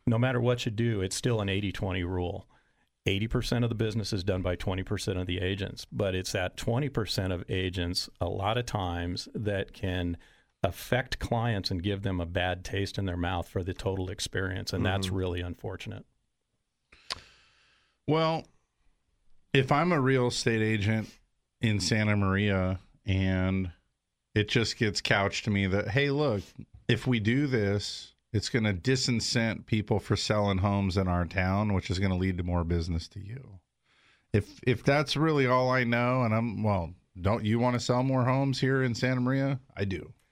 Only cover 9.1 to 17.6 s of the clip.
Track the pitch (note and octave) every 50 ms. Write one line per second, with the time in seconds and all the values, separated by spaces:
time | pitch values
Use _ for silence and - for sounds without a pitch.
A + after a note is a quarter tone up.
9.1 | E2+ - - - - A3+ A2 G#2 G2+ F#2+ - - - - - F#2+ F2+ F#2 F2+ F2
10.1 | E2+ - - - _ _ _ _ _ _ - F#2 - - - - B2+ B2 - -
11.1 | - - - - A#2 A#2 A2+ A#2+ A2 G2 F2+ - F#2+ F2 F2 G2+ G2+ G2 G2 G2
12.1 | F#2+ F2+ E2+ E2+ F2 F#2+ F2 F#2 F2+ F2+ F#2 - - G2 G2 F#2+ - - G2 F#2+
13.1 | F2 F2 E2+ F2 F#2 F2 F2 - - G2+ F2+ F#2 F2 - - G2 F#2+ F#2+ F#2 F2+
14.1 | F#2+ - - - - F#2+ F#2+ F#2+ F#2+ G2 G2 - - F#2+ F2+ F#2 F#2+ G2 F#2+ F#2
15.1 | F2+ F#2+ F#2 F#2 F2 F2 F2 F2 F2+ - - G#2 F#2+ F2 - A2 G2+ G2+ - _
16.1 | _ _ _ _ _ _ _ _ _ _ _ _ _ _ _ _ - - _ -
17.1 | - - - - - _ _ _ _ _